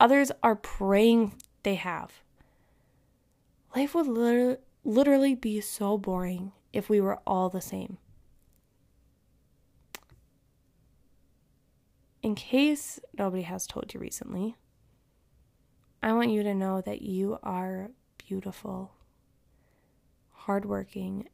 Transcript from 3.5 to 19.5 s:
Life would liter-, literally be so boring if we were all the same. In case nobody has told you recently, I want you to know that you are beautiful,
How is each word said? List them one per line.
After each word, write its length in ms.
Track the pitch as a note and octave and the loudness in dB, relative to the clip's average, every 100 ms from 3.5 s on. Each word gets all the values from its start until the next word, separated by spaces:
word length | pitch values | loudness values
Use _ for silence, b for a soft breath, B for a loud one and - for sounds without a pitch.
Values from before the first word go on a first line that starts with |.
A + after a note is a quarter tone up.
| _ _ | _ _
Life 220 | B3 C#4+ | -2 0
would 120 | E4+ D4 | 2 0
liter-, 520 | A3+ A#3 A#3+ B3 B3+ _ _ | 2 4 4 4 0 _ _
literally 500 | - A3 C#4+ C#4 C#4 | 2 4 6 6 4
be 280 | C4 A3 G#3+ | 2 -2 -4
so 360 | - - G3+ G#3 | -6 -4 -2 0
boring 540 | F#3+ F#3 F3+ F3+ G3 - _ | -2 -2 -4 -6 -10 -16 _
if 160 | G#3+ G3+ | -6 0
we 100 | G#3 | 2
were 200 | G3 - | 2 -2
all 240 | - F#3+ F#3 | -2 -2 -2
the 120 | F#3 | -4
same. 360 | - F#3+ F#3+ F#3 _ - _ _ _ _ _ _ _ _ _ _ _ _ _ _ _ _ _ - _ - _ _ _ _ _ _ _ _ _ _ _ _ _ _ _ _ _ _ _ _ | -8 -10 -10 -14 _ -20 _ _ _ _ _ _ _ _ _ _ _ _ _ _ _ _ _ -20 _ -20 _ _ _ _ _ _ _ _ _ _ _ _ _ _ _ _ _ _ _ _
In 140 | A3 | -6
case 640 | G#3 - B3+ D4 D4 - - - - | -6 0 2 2 0 -6 -16 -14 -6
nobody 260 | G3 F#3 | -4 -4
has 220 | E3+ F#3 | -6 -10
told 280 | - - - | -10 -10 -12
you 60 | - | -12
recently, 560 | - - - F3+ G#3+ - _ _ _ _ _ _ _ _ _ _ _ _ _ _ | -12 -12 -10 -6 -6 -8 _ _ _ _ _ _ _ _ _ _ _ _ _ _
I 100 | A3 | 0
want 160 | A3+ A#3+ | 2 2
you 140 | G#3+ | 0
to 100 | G#3 | 0
know 280 | G3 F#3+ F#3+ | -2 -2 -4
that 200 | F#3+ G#3+ | -4 -8
you 380 | G3+ F#3 G3 - | -6 -4 -2 -4
are 480 | - F#3 F#3 F#3 G3+ C4 _ - | -6 -6 -6 -8 -12 -18 _ -20
beautiful, 760 | - F#3+ F#3+ - G3+ F#3 F#3+ _ _ _ _ _ _ | -10 -10 -10 -12 -12 -12 -14 _ _ _ _ _ _